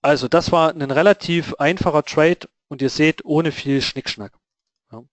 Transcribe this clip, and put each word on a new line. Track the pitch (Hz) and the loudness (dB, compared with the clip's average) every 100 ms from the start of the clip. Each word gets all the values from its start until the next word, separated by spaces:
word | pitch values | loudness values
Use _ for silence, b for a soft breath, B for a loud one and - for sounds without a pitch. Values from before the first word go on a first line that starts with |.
Also | 143 147 127 | 2 2 2
das | 165 - | 0 2
war | 170 160 | 2 2
ein | 165 139 | 0 -2
relativ | 139 190 196 - 170 147 - | 2 4 2 0 -2 -4 -2
einfacher | 143 185 175 151 | -2 0 0 0
Trade | - - 156 175 - _ _ | 0 2 2 0 -8 _ _
und | 139 | -4
ihr | 131 | -4
seht, | - 156 - | 2 0 0
ohne | - 151 165 | -2 -2 -2
viel | - 139 139 | -4 -2 -2
Schnickschnack. | - 139 - - 101 _ _ _ _ _ _ | -2 -8 -10 -12 -14 _ _ _ _ _ _
Ja. | 113 127 | -20 _